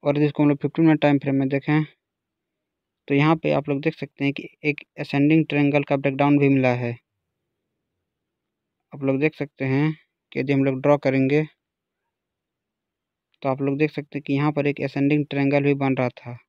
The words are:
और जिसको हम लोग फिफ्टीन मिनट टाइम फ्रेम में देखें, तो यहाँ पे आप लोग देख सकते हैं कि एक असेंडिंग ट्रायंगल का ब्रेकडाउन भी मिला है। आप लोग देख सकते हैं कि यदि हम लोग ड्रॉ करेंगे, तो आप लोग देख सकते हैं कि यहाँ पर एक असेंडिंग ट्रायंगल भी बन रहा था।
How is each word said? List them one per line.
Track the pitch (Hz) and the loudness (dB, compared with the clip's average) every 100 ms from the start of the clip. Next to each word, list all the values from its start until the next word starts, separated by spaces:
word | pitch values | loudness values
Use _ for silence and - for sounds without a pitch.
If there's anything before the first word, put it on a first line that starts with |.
और | 147 143 | -2 0
जिसको | 147 - | 0 2
हम | 147 | 0
लोग | 143 | 2
फिफ्टीन | 147 - 165 | -4 2 2
मिनट | 151 | 4
टाइम | 147 143 | 2 2
फ्रेम | 143 | 0
में | 135 135 | -2 0
देखें, | 135 139 151 151 _ _ _ _ _ _ _ _ _ _ _ - | -2 0 0 0 _ _ _ _ _ _ _ _ _ _ _ -2
तो | |
यहाँ | 143 151 160 | 2 2 2
पे | 151 | 0
आप | 147 147 | -2 -2
लोग | 143 | -4
देख | 156 | -4
सकते | - 147 _ | -6 -14 _
हैं | 139 | -4
कि | 139 - _ | -4 -12 _
एक | 151 147 - - | -6 -6 -10 -14
असेंडिंग | 147 143 143 160 160 | -6 0 2 2 2
ट्रायंगल | 143 143 143 | 0 0 0
का | 143 139 | 0 -2
ब्रेकडाउन | 139 135 143 143 | -2 0 2 4
भी | 139 | 4
मिला | 135 127 | 2 2
है। | 123 120 120 _ _ _ _ _ _ _ _ _ _ _ _ _ _ _ _ _ _ _ | 0 -4 -8 _ _ _ _ _ _ _ _ _ _ _ _ _ _ _ _ _ _ _
आप | 139 | -6
लोग | 135 135 | -2 0
देख | 151 | 0
सकते | - 139 _ | -2 -12 _
हैं | 135 135 151 156 _ _ _ | -2 0 0 -4 _ _ _
कि | 135 | -8
यदि | 135 | -2
हम | 139 | 0
लोग | 135 131 | 0 0
ड्रॉ | 143 147 | 2 2
करेंगे, | 139 135 131 147 156 _ _ _ _ _ _ _ _ _ _ _ _ _ _ _ _ _ _ _ | 2 0 2 0 -2 _ _ _ _ _ _ _ _ _ _ _ _ _ _ _ _ _ _ _
तो | 139 | -6
आप | 131 | -2
लोग | 139 139 | -2 -2
देख | 151 | -2
सकते | - 143 147 | -4 -10 -12
हैं | 139 | -4
कि | |
यहाँ | 139 147 | -2 0
पर | 151 143 | 0 -2
एक | 139 | -2
असेंडिंग | 139 - 139 151 143 | -6 -2 0 0 -2
ट्रायंगल | 139 139 143 | -2 0 2
भी | 143 | 2
बन | 139 139 131 | 0 0 -2
रहा | 127 | -4
था। | - 123 120 | -6 -18 -18